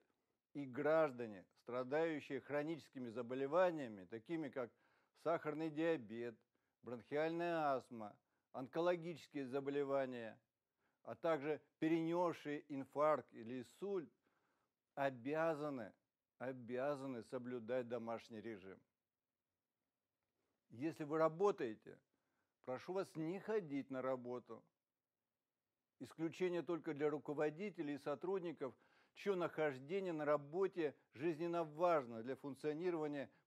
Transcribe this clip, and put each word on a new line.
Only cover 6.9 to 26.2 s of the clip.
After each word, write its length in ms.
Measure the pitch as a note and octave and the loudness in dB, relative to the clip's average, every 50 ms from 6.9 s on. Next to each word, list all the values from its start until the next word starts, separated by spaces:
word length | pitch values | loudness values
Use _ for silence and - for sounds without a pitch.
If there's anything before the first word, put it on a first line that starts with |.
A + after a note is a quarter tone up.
| B2 A#2 G2 - C#3 D3 D#3 D#3+ E3 E3+ F3 F3 E3+ E3 D#3 C#3+ C3+ | -8 -8 -6 -2 0 2 2 2 2 0 0 0 2 2 4 4 2
астма, 420 | B2 - - B2+ A2+ A2 G#2 G2 - _ _ _ _ _ _ - | 2 0 -4 -8 -10 -8 -10 -12 -14 _ _ _ _ _ _ -8
онкологические 960 | A#2+ C3+ - - E3 E3+ F3 F3 F3 D#3+ F3 E3+ C3 - - - C#3+ C#3 | -8 -8 -4 -2 2 4 4 2 2 0 -6 -8 -8 -10 -8 -6 -6 -4
заболевания, 920 | B2 B2 C#3 C#3 C#3 C#3 C#3+ C#3+ C3+ C#3 C#3 C3+ B2+ B2+ A#2+ A2+ A2 G#2+ - _ _ _ _ _ _ _ _ _ _ _ _ - | -2 -2 -2 -2 0 0 0 2 2 2 2 2 2 -2 -4 -6 -6 -8 -12 _ _ _ _ _ _ _ _ _ _ _ _ -12
а 120 | - A#2 | -12 -8
также 460 | - - E3+ D#3+ D3+ C3+ D3+ D3+ C3+ - _ _ _ | -2 2 2 2 2 2 0 -2 -2 -6 _ _ _
перенёсшие 840 | D#3 D#3+ E3 E3 E3 D#3+ E3+ F3 F3+ E3+ D3+ - - D3+ D3 D3+ - - | 2 4 4 4 4 2 2 4 4 2 0 -2 -4 -4 -4 -4 -6 -6
инфаркт 640 | D3 C3+ C3+ - - C#3+ D3+ D#3 D3+ C3+ B2 - - | -6 -6 -6 -4 0 4 4 6 6 4 0 -4 -12
или 260 | - A2+ A2+ B2+ B2+ | -12 -8 -6 -6 -6
инсульт, 500 | A#2+ - - - F#3 G3+ G3+ F#3 D3+ G#2+ - _ _ _ _ _ _ _ _ _ _ _ _ _ _ _ _ | -8 -10 -10 -8 -6 -4 -2 -4 -4 -6 -12 _ _ _ _ _ _ _ _ _ _ _ _ _ _ _ _
обязаны, 1000 | C#3+ C#3 C#3 C3 A#2+ A2+ C3+ D3+ D#3 E3 E3 D#3+ C#3+ D3 D3+ C#3+ B2+ A2 F#2 - _ _ _ _ _ _ _ _ - | 0 0 0 0 -2 -4 -2 0 2 4 2 2 2 0 -2 -2 -4 -6 -8 -10 _ _ _ _ _ _ _ _ -8
обязаны 840 | B2 B2+ C3+ B2+ A#2+ A2 B2 B2 C3 D3 D3 C3+ C3+ C3+ B2+ A#2 G#2 | -6 -6 -6 -6 -6 -4 -2 0 0 0 0 -2 -2 -4 -4 -6 -6
соблюдать 640 | - - B2+ B2 B2 B2+ B2 A2 G#2+ B2 C3 B2 | -6 -6 -6 -4 -4 -4 -4 -2 0 0 0 0
домашний 540 | A#2+ B2+ A#2+ A2+ A#2 A#2 G#2+ - - A#2+ A2 | 0 -2 -2 -2 -2 -4 -4 -6 -8 -10 -8
режим. 400 | G2+ A#2 A2+ F#2+ F2+ F#2+ F#2 - - _ _ _ _ _ _ _ _ _ _ _ _ _ _ _ _ _ _ _ _ _ _ _ _ _ _ _ _ _ _ _ _ _ _ _ _ _ | -6 -6 -8 -8 -8 -12 -14 -14 -18 _ _ _ _ _ _ _ _ _ _ _ _ _ _ _ _ _ _ _ _ _ _ _ _ _ _ _ _ _ _ _ _ _ _ _ _ _
Если 340 | G#2+ A2+ C3+ E3 D3 - D#3+ | -8 -4 -2 -2 -2 -2 -4
вы 140 | C#3+ D3+ D#3+ | 0 4 4
работаете, 800 | D#3+ D#3+ D#3 E3 G3 G#3 F#3+ - D3 A#2 G#2+ G#2 - - F#2 - _ _ _ _ _ _ _ _ _ _ _ _ _ | 4 4 4 4 4 4 4 4 0 -2 -2 -4 -10 -18 -20 -20 _ _ _ _ _ _ _ _ _ _ _ _ _
прошу 300 | - B2+ B2+ - - F3+ | -6 -6 -6 -4 -4 -2
вас 200 | G3 F3+ - - | -2 -2 -2 -4
не 240 | D#3 D#3+ D#3+ F#3 G3 | -4 -2 -2 -2 -4
ходить 520 | F3 G#3 A3 A3 F#3 D3+ C#3 C#3 B2+ - | -2 0 0 0 0 0 -2 -4 -4 -2
на 120 | C3+ C3 B2+ | -4 -2 0
работу. 600 | C3 C3 B2+ A#2+ B2 B2 B2 A2 - A2+ A2 - _ _ _ _ _ _ _ _ _ _ _ _ _ _ _ _ _ _ _ _ _ _ _ _ _ _ - | 0 0 0 -2 -4 -4 -4 -6 -8 -12 -14 -14 _ _ _ _ _ _ _ _ _ _ _ _ _ _ _ _ _ _ _ _ _ _ _ _ _ _ -14
Исключение 600 | C3+ A2 - - | -14 -12 -6 -4